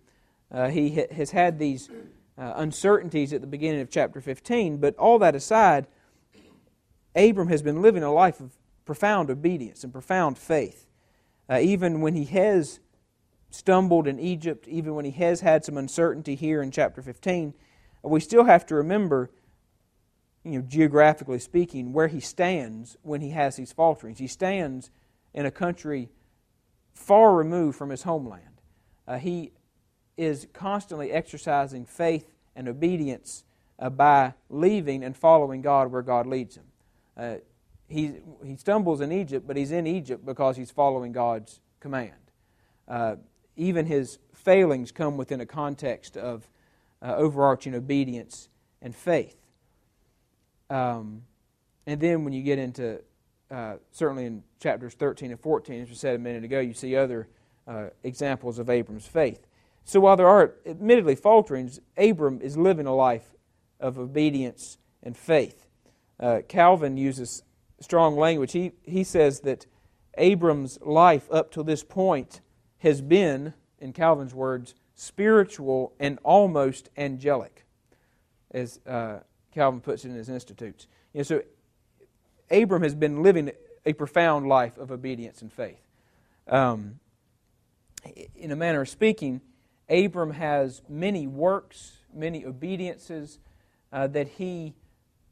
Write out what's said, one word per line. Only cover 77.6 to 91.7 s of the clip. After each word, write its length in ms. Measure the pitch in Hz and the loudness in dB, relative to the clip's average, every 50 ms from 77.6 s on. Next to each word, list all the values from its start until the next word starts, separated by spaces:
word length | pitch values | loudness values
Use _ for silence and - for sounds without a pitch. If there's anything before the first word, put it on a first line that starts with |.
| _ _ _ _ _ _ _ _ _ _ _ _ _ _ _ _ _ _ | _ _ _ _ _ _ _ _ _ _ _ _ _ _ _ _ _ _
as, 300 | - 127 123 120 - - _ - | -10 -10 -10 -10 -12 -18 _ -10
uh, 300 | 127 117 117 110 104 - - _ _ _ _ _ | -8 -8 -8 -8 -12 -14 -18 _ _ _ _ _
Calvin 280 | _ 156 143 135 127 123 | _ 0 2 2 0 -2
puts 240 | - 147 - 120 - | -6 -8 -8 -8 -10
it 40 | 127 | -12
in 80 | 123 | -14
his 120 | 117 110 127 | -14 -12 -12
Institutes. 600 | 127 123 123 - 101 - 120 104 90 - - _ _ _ _ _ | -12 -12 -12 -16 -18 -16 -16 -16 -16 -20 -20 _ _ _ _ _
You 60 | - 147 | -10 -8
know, 40 | |
so 200 | 143 - 160 147 - - _ _ _ _ _ _ _ _ _ _ _ _ _ _ _ _ _ _ _ - | -4 -2 -2 -4 -4 -6 _ _ _ _ _ _ _ _ _ _ _ _ _ _ _ _ _ _ _ 2
Abram 320 | 165 202 233 190 190 165 | 2 4 4 4 2 2
has 120 | 175 151 143 | 0 0 0
been 280 | 151 151 147 147 147 | 0 0 0 0 4
living 300 | 165 196 190 170 147 139 - - - _ - _ _ | 4 6 6 4 0 -4 -8 -14 -20 _ -20 _ _
a 80 | - | -4
profound 560 | 143 - 151 139 - 170 170 165 151 147 139 135 | -4 -4 -6 -2 0 2 2 4 2 0 2 2
life 300 | 135 131 123 117 - - | 4 2 2 0 -4 -12
of 120 | 135 127 | -14 -12
obedience 520 | 131 123 127 135 127 117 117 113 - - | -12 -10 -10 -10 -10 -10 -12 -14 -16 -20
and 100 | 117 107 | -20 -18
faith. 340 | - - 117 95 82 _ _ _ _ _ _ _ _ _ _ _ _ _ _ - | -12 -12 -12 -12 -12 _ _ _ _ _ _ _ _ _ _ _ _ _ _ 0
Um, 500 | 127 135 135 123 117 110 104 104 110 143 _ _ _ _ _ _ _ _ _ _ _ _ _ _ _ _ _ _ _ - - - - - - - - | 0 2 2 0 -2 -4 -8 -14 -16 -20 _ _ _ _ _ _ _ _ _ _ _ _ _ _ _ _ _ _ _ -20 -20 -20 -20 -20 -20 -20 -20
in 160 | - - 156 | -16 -12 -10
a 60 | 143 | -6
manner 240 | 151 165 170 160 143 | -4 -2 -2 -2 -2
of 80 | 135 - | -4 -6
speaking, 540 | - - 220 220 214 214 156 135 127 131 - _ _ _ _ _ _ _ _ - | -4 0 0 0 0 0 -4 -8 -8 -8 -12 _ _ _ _ _ _ _ _ 0
Abram 440 | 151 180 196 196 170 180 165 156 | 2 2 2 0 -2 -4 -6 -6
has 500 | 151 147 170 151 147 143 139 131 127 - _ - | -6 -6 -4 -2 0 0 -2 -2 -6 -12 _ -14
many 380 | 143 151 175 202 208 175 147 | -8 -6 -4 -4 -4 -4 -6
works, 720 | 135 135 139 160 185 196 196 - _ | -8 -4 -2 0 0 0 0 -4 _